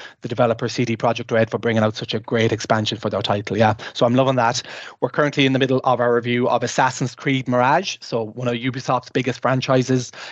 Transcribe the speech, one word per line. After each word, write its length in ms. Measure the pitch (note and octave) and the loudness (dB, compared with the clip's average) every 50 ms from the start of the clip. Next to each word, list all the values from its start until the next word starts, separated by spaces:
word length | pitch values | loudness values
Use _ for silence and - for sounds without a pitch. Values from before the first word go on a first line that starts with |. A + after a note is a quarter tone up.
| - - - _ - | -16 -20 -16 _ -10
the 60 | A#2+ | -6
developer 420 | A#2+ A2 B2 A#2 A2+ A2+ B2 A#2 | 0 2 2 2 2 0 -2 -4
C 160 | - - B2+ | -2 -2 -2
D 100 | - A#2 | 0 0
Projekt 340 | A2 - A#2+ A#2 A#2 A#2 - | 0 0 0 0 -2 -2 -2
Red 200 | B2 A2+ A2+ - | 0 2 2 2
for 80 | - A2 | 0 -2
bringing 240 | G#2 A#2 A2+ A2 G#2+ | -2 0 2 2 2
out 120 | G#2+ G#2+ | 2 0
such 200 | - A#2+ - - | -2 -6 -6 -6
a 40 | A2+ | -6
great 320 | A2 - B2+ A#2 A2+ A2+ | -4 -2 0 0 2 2
expansion 460 | A2 G#2+ - - A2+ A2 G#2+ - A2+ | 0 -2 0 0 0 2 0 0 -4
for 140 | G#2 - G#2+ | -4 -4 -4
their 100 | G2+ G2 | -2 -2
title. 380 | G2+ - G#2 G#2 G2+ - G2 G#2 | -2 -2 -2 -2 -2 -2 0 2
Yeah, 160 | A2+ A2 G#2+ - - - - | 2 2 2 0 -6 -12 -4
so 140 | - B2 | 0 2
I'm 80 | A#2+ A#2+ | 2 4
loving 220 | B2+ C3+ C3 C3 | 4 2 2 2
that. 260 | B2+ A#2 A2+ B2 - - - - - - - - - - | 2 2 0 0 -2 -6 -10 -12 -16 -16 -16 -8 -6 -6
We're 80 | B2+ | -4
currently 340 | - - D3+ C#3+ - - C#3 | 0 0 0 0 2 2 2
in 80 | C3 C3 | 2 4
the 60 | B2+ | 2
middle 240 | C3 B2+ C3 B2+ - | 2 2 2 2 2
of 160 | B2+ B2 A#2 | 2 2 2
our 140 | B2 A#2+ A#2+ | 2 2 2
review 340 | A#2+ A#2 B2 A#2+ B2 A#2+ - | 2 2 0 0 0 2 2
of 140 | A#2+ A#2+ B2+ | 0 0 0
Assassin's 520 | A#2+ - - C#3 C3 - - C#3+ B2 - | -2 0 0 0 0 0 -2 -4 -6 -6
Creed 320 | - - D3 C3+ C3 B2 | -6 -4 -2 -2 0 0
Mirage, 520 | - B2+ B2 B2 C3 D3 E3+ G3 F#3+ - - | 0 2 2 4 4 4 2 2 -2 -6 -10
so 280 | - - - A#2 A2+ G#2+ | -8 -6 -4 -4 -4 -6
one 200 | G#2+ A#2+ B2 B2 | -6 -6 -4 -4
of 60 | A#2+ | -4
Ubisoft's 560 | A#2+ A#2 C3 B2 C3 - - C3+ B2 - - | -2 -2 -4 -4 -4 -2 -2 -2 -2 -2 -4
biggest 320 | - C3 B2+ B2+ A#2+ - - | -4 -2 -2 -2 -4 -2 0
franchises. 720 | A#2+ C3 C3 - - C3 C3 B2+ C3 C3 B2+ B2 - - - - - | 0 0 0 2 2 2 2 4 2 2 0 0 -4 -10 -16 -16 -14